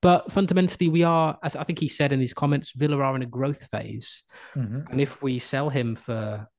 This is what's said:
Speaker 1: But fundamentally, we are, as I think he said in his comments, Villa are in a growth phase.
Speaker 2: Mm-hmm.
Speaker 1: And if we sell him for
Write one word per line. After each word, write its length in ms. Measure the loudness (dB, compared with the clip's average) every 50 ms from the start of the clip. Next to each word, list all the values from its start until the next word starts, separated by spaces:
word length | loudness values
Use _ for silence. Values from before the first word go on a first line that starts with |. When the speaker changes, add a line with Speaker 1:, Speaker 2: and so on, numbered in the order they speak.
Speaker 1:
But 300 | 8 6 6 6 2 0
fundamentally, 580 | 0 0 2 4 4 4 4 2 2 2 2 2
we 140 | 4 4 4
are, 340 | 4 4 4 2 0 -2 -2 -6
as 120 | -6 -6
I 80 | -6 -6
think 160 | -6 -4 -2
he 80 | -2 -4
said 240 | 0 0 2 2
in 80 | 4 2
his 140 | 0 0 -2
comments, 380 | -2 0 2 2 0 0 -6 -4
Villa 220 | -2 0 0 2 2
are 180 | 0 0 0
in 60 | -2
a 60 | -4 -6
growth 360 | -4 -2 -2 -2 -2 -4 -8 -8
phase. 540 | -8 -8 -8 -8 -10 -10 -10 -12 -16 -16 _ _ -20 -20 -20 -10 -6
Speaker 2:
Mm-hmm. 360 | -6 -6 -4 -6 -8 -8 -4
Speaker 1:
And 80 | 0 0
if 220 | 0 0 -2 -6
we 160 | -4 -2 -2 -2
sell 320 | -4 -2 -2 0 0 0
him 260 | 0 0 0 0 -4
for 520 | -6 -6 -6 -4 -4 -4 -4 -6 -8 -10 -14 _